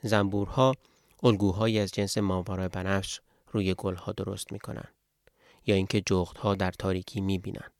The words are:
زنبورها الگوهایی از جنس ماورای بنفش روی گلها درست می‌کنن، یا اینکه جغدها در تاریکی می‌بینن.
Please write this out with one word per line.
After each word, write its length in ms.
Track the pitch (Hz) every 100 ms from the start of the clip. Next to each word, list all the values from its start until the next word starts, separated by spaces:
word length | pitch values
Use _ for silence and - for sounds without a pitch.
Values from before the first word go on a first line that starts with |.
زنبورها 720 | 117 107 101 101 101 135 131 131 _ _ _ -
الگوهایی 560 | 127 101 101 95 113 107
از 120 | 98
جنس 280 | - 101 -
ماورای 500 | 101 92 87 92 92
بنفش 520 | 92 95 98 98 - _ _ _
روی 220 | 110 95
گلها 380 | 92 95 92 -
درست 400 | 95 98 101 -
می‌کنن، 360 | 104 - - - _ _ _ _ _ _ _ -
یا 80 |
اینکه 260 | 98 98 107
جغدها 540 | - 95 87 - 107
در 160 | 98 92
تاریکی 500 | - 98 92 - 104
می‌بینن. 500 | 98 95 101 - -